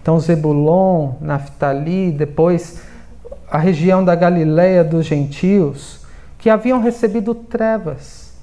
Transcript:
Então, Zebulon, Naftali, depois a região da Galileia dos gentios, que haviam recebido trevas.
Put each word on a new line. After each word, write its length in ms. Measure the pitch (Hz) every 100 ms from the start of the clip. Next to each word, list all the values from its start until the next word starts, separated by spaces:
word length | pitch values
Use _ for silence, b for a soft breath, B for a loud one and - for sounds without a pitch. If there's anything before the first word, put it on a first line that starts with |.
Então, 200 | - 165
Zebulon, 920 | 160 170 151 147 151 175 190 180 143 127
Naftali, 920 | 151 143 139 - 143 139 151 185 185
depois 640 | 147 147 139 165 175 175 - B B B - - - -
a 80 | 147
região 460 | 170 160 170 190
da 100 | 185
Galileia 720 | 170 175 180 156 156 180 185
dos 200 | 160 165
gentios, 1000 | 160 151 139 143 185 202 156 135 - - b b b -
que 100 | 226
haviam 320 | 220 233 254
recebido 540 | 233 233 226 208 214
trevas. 880 | 233 - 226 220 220 175 131 - - - -